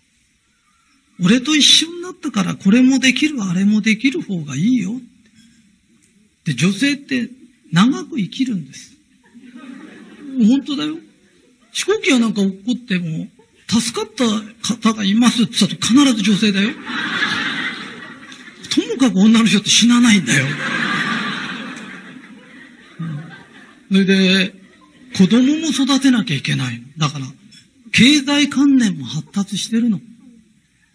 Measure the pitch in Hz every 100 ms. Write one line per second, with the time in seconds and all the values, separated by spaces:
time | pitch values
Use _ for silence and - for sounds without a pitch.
0 | _ _ _ _ _ _ _ _ _ _
1 | _ - 175 247 254 302 - - 320 349
2 | 349 370 311 214 175 139 190 233 254 269
3 | 262 254 302 285 196 175 202 214 214 214
4 | 269 311 277 180 147 131 196 254 185 247
5 | - _ _ _ _ _ _ _ _ _
6 | _ _ _ _ - 120 170 196 277 285
7 | - 262 233 - - _ _ 165 226 -
8 | - 330 180 - 262 202 139 - - _
9 | _ _ _ - - - - - - -
10 | - - 285 262 208 277 - 277 302 330
11 | - _ _ _ _ _ _ - - 427
12 | - 262 226 202 196 185 233 247 - 180
13 | 175 160 190 _ _ _ - 233 226 -
14 | 427 - 240 214 - - - 226 220 220
15 | 196 214 240 - 214 - 180 160 - 240
16 | 277 220 196 196 214 196 208 311 - -
17 | - - - - - - - - - -
18 | - - - - - - - - 440 403
19 | 254 185 214 226 226 196 - - 233 240
20 | 240 208 131 143 135 - - - - -
21 | - - - - - - - - - -
22 | - - - - - - - - - -
23 | 165 147 165 - - - - - - 196
24 | 190 190 190 190 185 - - _ _ _
25 | - - 185 233 254 311 320 269 277 269
26 | 269 247 - 139 - 143 131 117 120 160
27 | 151 143 131 - - - _ _ - -
28 | 240 302 269 285 294 254 285 269 226 160
29 | 123 151 - 202 196 196 - 226 233 190
30 | - - - - _ _ _ _ _